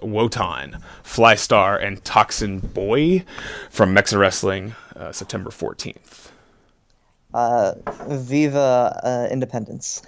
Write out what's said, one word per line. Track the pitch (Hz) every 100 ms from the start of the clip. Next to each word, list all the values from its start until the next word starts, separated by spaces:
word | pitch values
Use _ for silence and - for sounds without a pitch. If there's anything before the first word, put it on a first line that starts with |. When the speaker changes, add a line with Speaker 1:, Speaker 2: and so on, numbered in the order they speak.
Speaker 1:
Wotan, | 110 107 117 117 95 67 69 - - -
Flystar, | - - 113 107 - 110 95 101
and | 101 95
Toxin | - - 107 - 104 95
Boy | 92 - 98 123 156 185 180 - - - -
from | - 98
Mexa | 98 98 104
Wrestling, | 98 - 101 95 98 113 - -
uh, | 82
September | - - 107 92
fourteenth. | - 58 - - - _ - - - _ _ _ _ _ _ _ _ _
Speaker 2:
Uh, | 117 120 120 107 - - - -
viva, | 143 123 143 151 139 135 123 120 50
uh, | 123 123 120
independence. | 131 127 120 110 131 - -